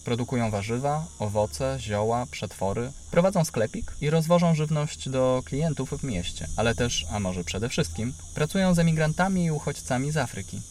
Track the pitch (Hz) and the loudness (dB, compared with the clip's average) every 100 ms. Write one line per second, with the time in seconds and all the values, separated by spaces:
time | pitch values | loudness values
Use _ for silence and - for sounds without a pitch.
0 | - 120 123 123 113 104 101 120 143 151 | -2 -2 0 0 0 0 0 0 0 0
1 | 165 - 107 104 107 - 135 135 107 104 | -4 -4 -2 2 0 0 -2 -2 -2 0
2 | 110 117 123 - 95 - 95 110 123 - | 2 2 -2 -6 -8 -2 -2 -2 -4 -8
3 | - 170 185 185 156 - 110 - - - | 0 4 4 4 0 0 -2 -2 -8 -2
4 | 147 160 160 175 170 156 151 156 151 - | 2 2 4 4 6 4 2 0 -2 -4
5 | 135 131 127 127 - 135 160 139 131 143 | -4 2 2 2 -2 -2 -2 -2 -4 -4
6 | 139 92 85 - - - 113 113 120 - | -4 -4 -4 -6 -4 0 2 2 0 0
7 | - 110 95 92 85 95 113 - 160 - | -4 -2 -2 -2 -4 -4 -2 -2 -2 -2
8 | 117 - - - 151 196 185 175 170 156 | -4 -6 -10 -4 0 2 4 6 4 4
9 | 156 156 190 190 170 147 143 - - 127 | 2 2 2 2 2 0 -2 -6 -2 0
10 | 139 151 120 - 98 104 - | 0 0 -2 -4 -8 -10 -10